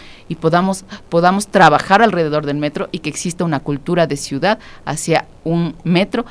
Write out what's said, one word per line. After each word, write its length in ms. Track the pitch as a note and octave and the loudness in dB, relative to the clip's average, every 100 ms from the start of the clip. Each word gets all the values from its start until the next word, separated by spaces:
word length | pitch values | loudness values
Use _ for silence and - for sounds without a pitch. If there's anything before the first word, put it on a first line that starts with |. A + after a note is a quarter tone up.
| - - - | -20 -18 -12
y 80 | E3 | -4
podamos, 500 | D#3+ E3+ F#3+ F#3+ - - - | 0 2 0 -4 -10 -20 -4
podamos 380 | E3+ F3 G3 - | 0 2 0 0
trabajar 560 | F#3+ D#3+ D3+ - G3 | 6 6 6 4 4
alrededor 420 | A3+ F3 D#3 D3+ C#3+ | 4 2 0 -2 -2
del 120 | D3 | -4
metro 320 | D3 F3+ F#3+ | -4 -4 -8
y 80 | E3+ | -8
que 100 | D#3 | -8
exista 340 | - F3 E3 | -8 -8 -4
una 180 | E3+ C#3+ | -2 -2
cultura 440 | - C#3+ - F3 D#3 | -4 -6 -2 0 0
de 120 | C#3+ | -2
ciudad 420 | - C#3 F#3 A3+ - - - | -6 -4 -2 -2 -6 -16 -10
hacia 400 | D3+ - D#3 - - | -6 0 -2 -2 -10
un 320 | D#3+ E3+ E3+ - | -4 -2 -2 -4
metro 400 | E3 F3+ G3+ A#3 A#3 | -2 0 0 -4 -8